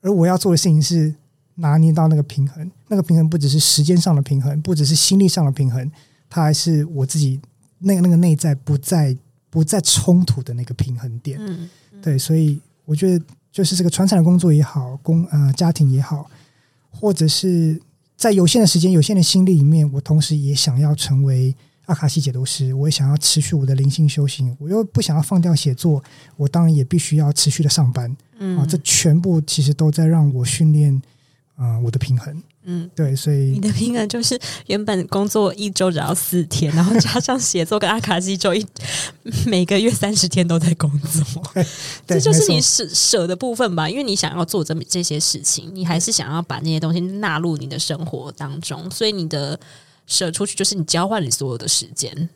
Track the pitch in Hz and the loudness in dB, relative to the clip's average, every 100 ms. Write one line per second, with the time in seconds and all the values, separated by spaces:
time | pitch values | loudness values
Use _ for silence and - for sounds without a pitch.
0 | 185 202 170 180 202 165 185 156 143 170 | 0 2 2 2 2 2 4 2 2 0
1 | 156 151 _ _ _ - 160 151 160 160 | 0 -4 _ _ _ -6 0 4 4 4
2 | 160 156 147 - 139 156 165 _ _ 208 | 4 2 0 -2 -4 -4 -16 _ _ -2
3 | - 165 160 170 143 151 - - 151 180 | 2 4 4 2 2 2 2 2 4 4
4 | 175 147 139 139 135 147 156 165 139 156 | 4 0 2 -2 0 -4 -2 0 2 2
5 | - 196 190 185 147 131 131 123 131 - | 2 4 4 2 0 0 -2 -2 -6 -12
6 | _ _ _ 170 156 147 170 156 151 151 | _ _ _ -2 0 2 2 0 0 -4
7 | 135 156 143 131 - _ _ _ 190 196 | -2 0 0 -2 -8 _ _ _ 0 2
8 | 180 170 175 151 160 135 - 143 - 175 | 4 4 4 2 0 -2 -2 -4 0 0
9 | 143 131 _ _ _ 160 156 202 - - | 0 -2 _ _ _ -2 0 0 0 0
10 | - 175 180 - 123 120 120 123 135 120 | 4 4 4 -2 -2 -8 -8 -6 -4 -4
11 | 123 117 143 135 214 180 170 _ _ 202 | -8 -10 -10 -10 -10 -10 -12 _ _ -10
12 | 185 135 - 160 156 147 _ _ - 151 | -2 -2 0 2 2 0 _ _ -6 -2
13 | 190 180 - - _ - 180 180 175 - | 2 0 -2 -20 _ -4 -2 0 0 2
14 | 190 196 165 180 175 151 139 147 127 135 | 2 4 4 4 6 4 2 -2 -6 -8
15 | - 165 170 147 139 135 170 160 143 131 | 0 0 2 2 2 2 0 2 2 2
16 | 135 147 147 - _ _ _ _ _ - | 0 -6 -8 -20 _ _ _ _ _ -4
17 | 214 180 160 - 190 175 160 160 - _ | -2 0 0 0 0 2 0 -2 -8 _
18 | _ _ 233 196 175 240 202 180 180 175 | _ _ 2 4 4 4 4 4 4 4
19 | 143 202 160 190 185 175 143 160 147 135 | 4 2 4 4 4 6 6 4 2 0
20 | - 156 147 151 139 143 - 127 151 151 | 0 0 2 0 -2 -2 0 0 0 0
21 | - 135 139 127 131 131 _ _ - 165 | 0 0 2 2 0 -2 _ _ -6 -2
22 | 147 165 135 127 127 - 131 131 147 151 | 0 0 -2 -4 -6 -4 -2 0 0 0
23 | 139 151 - - - 156 135 135 135 135 | 2 2 2 0 0 0 0 2 0 2
24 | 151 147 143 - 131 127 147 208 220 - | 0 2 -2 -2 -6 -6 -4 -2 0 -2
25 | 214 156 151 190 170 156 147 127 170 143 | 0 0 0 0 2 2 0 -2 0 0
26 | - - - - 139 170 165 151 127 175 | -4 -20 -20 -4 -2 2 4 4 2 0
27 | - 151 147 147 - - 147 - 131 127 | 0 2 2 2 0 2 0 2 2 0
28 | 120 135 _ 226 196 180 143 151 - - | -6 -10 _ _ -4 -2 0 -2 0 0
29 | 170 156 185 165 151 - 139 147 156 151 | 4 2 4 0 0 0 0 2 0 2
30 | 160 165 147 127 123 - 160 151 147 135 | 2 4 2 2 -4 2 4 4 4 2
31 | - _ _ _ _ - 120 113 117 123 | -4 _ _ _ _ -6 -2 -2 -2 -2
32 | - 123 - 151 - _ 185 175 170 - | 0 -2 -2 -12 -16 _ -8 -8 -8 -4
33 | 147 135 151 143 135 135 208 120 226 240 | -2 0 0 0 0 0 -2 -2 -2 -2
34 | 214 240 233 254 - - - 202 214 196 | -4 -2 -2 -4 -6 -14 -4 -4 -2 -4
35 | 175 202 202 220 202 208 208 190 185 160 | -2 -2 0 0 0 -2 -6 -2 -2 -2
36 | 147 175 - 180 165 143 151 156 175 226 | -2 -4 -2 -2 -2 -2 0 2 2 2
37 | 123 247 - 262 - 185 165 208 196 220 | 2 -2 -2 -2 -2 -2 -2 -2 0 -2
38 | 220 175 185 190 202 196 208 - - - | -2 -2 -2 -2 -2 -2 -4 -12 -10 -8
39 | - - - - - 190 175 202 226 - | -10 -14 -8 -4 0 0 2 2 0 0
40 | 202 208 180 185 170 165 165 165 160 143 | -2 0 0 0 0 2 0 0 0 -2
41 | 143 - 151 165 - - 170 - - - | -2 -2 -2 -6 -8 -4 -4 -4 -14 -16
42 | - 175 - - 415 160 254 - 202 - | -2 0 4 4 4 2 2 0 -2 -2
43 | - 226 170 180 254 226 240 175 156 240 | 0 0 -2 -4 -6 -2 -2 -2 -4 -4
44 | 269 196 156 170 170 196 156 160 - 180 | -4 -4 -4 -4 -4 -4 -4 -6 -4 -4
45 | 170 151 - 151 143 - - 190 175 165 | -4 -2 -4 -4 -4 -4 -6 -8 -4 -2
46 | - 226 120 156 170 131 156 156 160 170 | -2 -4 -4 -6 -6 -6 -4 -2 -2 -2
47 | 180 196 208 156 170 151 131 160 - 156 | -4 -6 -6 -4 -4 -6 -8 -8 -8 -6
48 | 160 135 127 - 147 139 165 151 170 - | -8 -10 -12 -12 -12 -10 -12 -12 -12 -6
49 | 220 208 160 156 143 151 - - _ _ | -4 -4 -6 -6 -8 -10 -14 -20 _ _
50 | _ - 180 160 202 - 196 196 160 170 | _ -4 -4 -6 -8 -4 -6 -4 -4 -2
51 | 190 220 139 120 139 120 - - - - | -2 -4 -4 -6 -6 -8 -4 -6 -6 -10
52 | - - 165 | -10 -8 -10